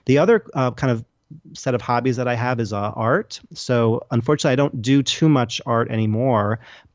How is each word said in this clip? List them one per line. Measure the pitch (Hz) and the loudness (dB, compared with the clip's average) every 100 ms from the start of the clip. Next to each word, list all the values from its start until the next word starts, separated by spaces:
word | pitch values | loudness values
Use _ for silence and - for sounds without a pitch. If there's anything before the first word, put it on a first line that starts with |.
| - | 0
The | 139 | 2
other, | 190 226 - | 4 2 0
uh, | - 127 | -2 -2
kind | - 131 | 0 -2
of | 113 - _ _ 156 - | -2 -4 _ _ -20 -20
set | - 135 120 | -8 -4 -4
of | |
hobbies | - 120 127 120 | 0 0 0 -2
that | 123 | -2
I | |
have | 117 123 120 | -2 -2 -2
is, | 104 | -4
uh, | 104 104 - | -4 -4 -2
art. | 113 175 - - - | 0 0 -2 -16 -18
So | - - 120 113 117 - | -12 -2 2 2 0 -2
unfortunately, | 123 120 151 151 | -2 0 0 2
I | 127 | 2
don't | 143 123 | 0 -2
do | 113 139 | 2 2
too | 135 - 160 | 2 0 2
much | 139 117 - 127 | 4 0 -4 -2
art | 117 117 | -2 0
anymore, | 113 110 110 131 110 104 113 - - _ | 0 0 0 2 2 0 -4 -8 -20 _